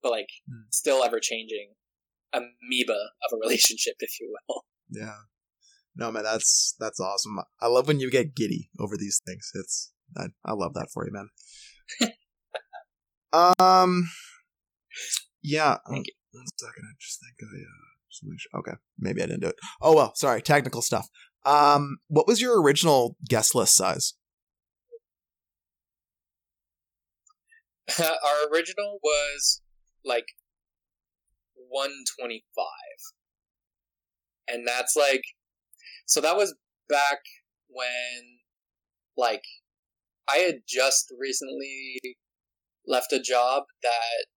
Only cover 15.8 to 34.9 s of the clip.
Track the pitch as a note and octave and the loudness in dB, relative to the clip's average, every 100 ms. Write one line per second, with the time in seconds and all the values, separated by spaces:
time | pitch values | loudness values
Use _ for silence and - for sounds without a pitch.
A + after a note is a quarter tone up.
15.8 | - C3+ - _ _ - B2+ - - - | -4 -8 -8 _ _ -20 -18 -16 -18 -18
16.8 | A2 - - - A#2+ _ G#2+ G2+ - - | -20 -18 -16 -16 -18 _ -18 -18 -20 -20
17.8 | _ _ _ - - - - F#2 - E2+ | _ _ _ -18 -16 -16 -12 -12 -10 -14
18.8 | _ - F#2 - F2 E2+ E2+ - - - | _ -10 -6 -4 -4 -4 -6 -8 -14 0
19.8 | - D#3+ A#2+ - C#3 A2+ - D3 B2+ A2+ | 6 6 4 0 0 0 2 2 2 -6
20.8 | - G#2+ - _ - _ C3+ D3 C#3+ C#3+ | -2 -4 -6 _ -20 _ 2 6 6 4
21.8 | C#3+ - _ D3+ - A3 B3 A3+ D3 D3+ | 0 -8 _ 2 4 2 4 4 6 4
22.8 | E3+ C#3 A#2+ - C3 A2+ - B2 G2+ - | 6 4 4 -4 0 2 4 2 4 4
23.8 | F#2 - - - _ _ _ _ _ _ | 4 -2 -4 -6 _ _ _ _ _ _
24.8 | _ A#4 _ _ _ _ _ _ _ _ | _ -20 _ _ _ _ _ _ _ _
25.8 | _ _ _ _ _ _ _ _ _ _ | _ _ _ _ _ _ _ _ _ _
26.8 | _ _ _ _ _ _ _ _ _ _ | _ _ _ _ _ _ _ _ _ _
27.8 | - - E3 D#3+ D3 D3 D3+ D#3+ E3+ F#3 | -6 -2 0 0 0 2 2 0 -2 -6
28.8 | G#3 G3+ D3+ D3 D3 C#3+ - - _ _ | -8 -4 0 0 -2 -2 -2 -2 _ _
29.8 | _ _ C3+ A#2 - _ _ _ _ _ | _ _ -2 -2 -2 _ _ _ _ _
30.8 | _ _ _ _ _ _ _ _ B2+ C3+ | _ _ _ _ _ _ _ _ -8 -6
31.8 | C#3 C#3 B2+ - B2 A2+ _ - - - | -6 -6 -10 -8 -10 -10 _ -8 -8 -8
32.8 | - - - _ _ _ _ _ _ _ | -20 -20 -20 _ _ _ _ _ _ _
33.8 | _ _ _ _ _ _ - A#2+ A#2+ B2 | _ _ _ _ _ _ -8 -2 0 0
34.8 | B2 | 2